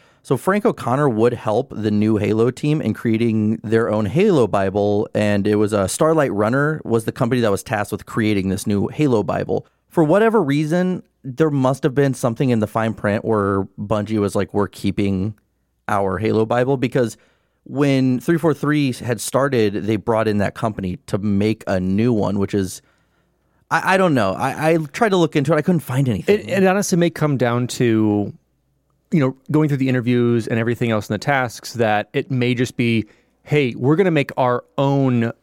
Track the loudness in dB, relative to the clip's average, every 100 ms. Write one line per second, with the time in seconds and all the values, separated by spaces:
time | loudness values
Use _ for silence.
0 | _ _ -4 -2 0 0 0 -2 -2 0
1 | 2 2 2 2 0 -2 -2 -4 -2 2
2 | 2 2 0 2 0 0 -2 0 -2 -2
3 | 0 0 2 0 0 -2 0 0 2 0
4 | 0 2 4 4 2 2 0 0 0 0
5 | 0 0 0 2 2 2 2 2 0 2
6 | 2 2 0 0 0 0 -2 -4 -2 -2
7 | -2 -4 -2 0 0 0 -2 -4 -4 -8
8 | -8 -2 0 0 0 -4 -2 -2 -2 0
9 | 2 2 0 -4 -2 -6 -6 _ _ 0
10 | 2 4 4 2 0 0 0 0 0 -4
11 | -8 _ -10 -2 0 2 0 0 -2 0
12 | 0 0 -2 0 0 0 0 -2 -2 -2
13 | -2 -2 0 0 0 0 -4 -8 -4 -4
14 | -2 0 0 0 -2 -2 -2 -2 -4 -2
15 | 0 0 -4 -6 _ _ _ _ -4 -2
16 | 0 -2 0 0 0 0 0 0 -2 0
17 | -2 -4 _ _ _ _ -10 -2 0 2
18 | 2 0 0 0 0 0 0 0 0 -4
19 | -4 -4 -2 0 2 2 0 0 -2 -2
20 | 0 0 2 0 -2 -2 -6 -4 -6 -8
21 | -6 -4 0 0 0 -2 -2 -2 0 0
22 | 2 0 0 -2 -2 -2 -4 -8 _ _
23 | _ _ _ _ _ _ -4 -2 2 2
24 | 2 2 0 0 -4 -2 0 0 -2 -2
25 | 0 2 2 0 0 0 2 0 0 -2
26 | 0 0 0 0 0 0 2 2 0 0
27 | 0 0 -2 0 0 0 -2 0 2 2
28 | 2 0 -2 -8 _ _ _ _ _ _
29 | -2 0 0 -2 -2 0 2 0 0 0
30 | 0 2 2 0 0 -2 -2 -2 0 -2
31 | -2 -6 -2 -2 -2 -8 -12 -2 0 0
32 | -2 -6 -4 -2 0 0 -2 -2 0 0
33 | -4 _ _ _ -2 0 0 -2 0 2
34 | 2 2 -2 -2 0 0 -4 -2 0 2
35 | 2 2 0 -6